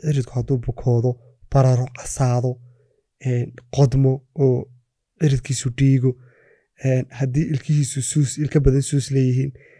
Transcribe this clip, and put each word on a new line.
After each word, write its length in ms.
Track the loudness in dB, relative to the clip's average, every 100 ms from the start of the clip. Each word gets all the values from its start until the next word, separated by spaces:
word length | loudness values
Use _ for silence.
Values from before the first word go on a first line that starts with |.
ciridku 320 | -2 -2 -2
hadduu 240 | -6 -2 -2
bukoodo, 540 | -2 -4 0 2 0 -4 -12 _ -2
bararo, 360 | 2 4 2 -2
casaado, 580 | -10 -12 -4 -2 0 -2 -6 -14 _ _ _ _ _
een, 300 | -4 -2 -4 -10 _
qodmo 420 | 2 2 4 2 0 -6 0
oo 220 | 0 0 -4 -16 _ _ _ _
ciridkiisu 480 | 0 0 -2 -6 -4 2
dhiigo, 340 | 4 4 2 -2 -14 _ _ _ _ _
een, 260 | -2 -2 -2
haddii 360 | -6 -2 -2 -2
ilkihiisu 500 | -4 0 0 0 -4
suus, 360 | -2 -2 -2 -2
ilka 220 | -2 2
badan 220 | 2 2
suus 280 | 0 -4 -2
leeyihiin, 400 | 0 0 0 -4 -8 -20